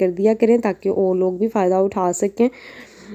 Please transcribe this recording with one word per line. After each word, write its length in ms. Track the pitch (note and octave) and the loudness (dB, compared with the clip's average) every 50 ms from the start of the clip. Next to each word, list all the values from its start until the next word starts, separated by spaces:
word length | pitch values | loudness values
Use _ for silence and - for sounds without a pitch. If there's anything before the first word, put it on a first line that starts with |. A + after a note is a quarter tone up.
कर 100 | F#3+ F#3 | -2 -2
दिया 240 | F3 F3 G3 G#3+ A3 | 0 0 0 0 2
करें, 260 | A3 A#3+ A3 A#3 A#3+ | 2 2 2 2 2
ताकि 280 | A#3 G#3+ F#3 - - G3 | 0 -2 -4 -4 -4 -4
और 280 | F#3+ - G3 F#3 F#3 | -2 0 0 0 0
लोग 220 | F#3 F#3 F#3 F#3 F3+ | 0 0 -2 0 -2
भी 100 | G#3 A3+ | -2 -2
फ़ायदा 320 | - A3 F#3+ F3+ F#3 F#3 | 0 0 0 2 2 2
उठा 320 | G3 G3+ G3+ G3 F#3 F3+ F3 | 0 0 0 -2 -2 -2 -2
सकें। 340 | - - G3+ - - A#3 B3+ B3+ - - - - - - - - - - G#3+ | -2 -4 -4 0 0 0 0 0 -6 -14 -20 -20 -20 -20 -20 -20 -20 -20 -18